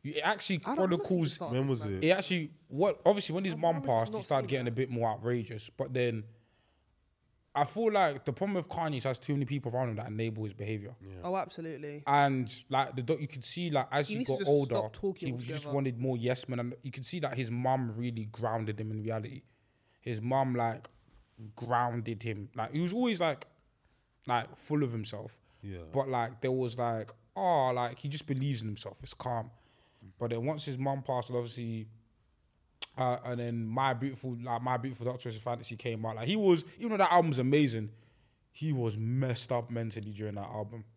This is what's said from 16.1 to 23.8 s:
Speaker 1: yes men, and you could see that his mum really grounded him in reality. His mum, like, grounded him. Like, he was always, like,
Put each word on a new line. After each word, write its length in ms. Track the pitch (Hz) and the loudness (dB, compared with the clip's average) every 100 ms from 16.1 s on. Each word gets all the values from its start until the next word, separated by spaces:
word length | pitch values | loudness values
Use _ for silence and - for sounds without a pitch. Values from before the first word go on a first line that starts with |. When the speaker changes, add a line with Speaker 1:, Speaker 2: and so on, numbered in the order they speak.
| 123 | 2
Speaker 1:
yes 320 | 120 127 - | 0 0 -2
men, 100 | 123 | -4
and 140 | 120 117 | -4 -6
you 80 | 139 | -10
could 140 | 135 | -8
see 140 | 127 180 | -6 -4
that 140 | 147 123 | -2 -2
his 120 | 117 | -2
mum 440 | 120 127 131 120 | 0 2 2 0
really 300 | 110 120 113 | -2 -4 -4
grounded 540 | 107 107 113 113 107 104 | -8 -4 -2 0 -2 -4
him 120 | 107 | -4
in 100 | 107 | -4
reality. 400 | 107 110 113 131 _ _ _ _ _ _ | -4 -4 -6 -12 _ _ _ _ _ _
His 200 | 123 110 | -6 -4
mum, 320 | 117 131 131 | 2 2 4
like, 360 | 123 117 110 - _ _ - _ - 107 | 2 2 0 -10 _ _ -20 _ -18 -18
grounded 680 | - 120 120 123 120 113 110 | -10 0 2 2 0 -4 -6
him. 260 | 113 104 101 | -4 -6 -6
Like, 180 | - 113 | -6 -2
he 80 | 147 | 0
was 100 | 175 | 0
always, 280 | 220 247 190 | 2 0 2
like, 260 | 165 139 - _ _ _ | 0 0 -10 _ _ _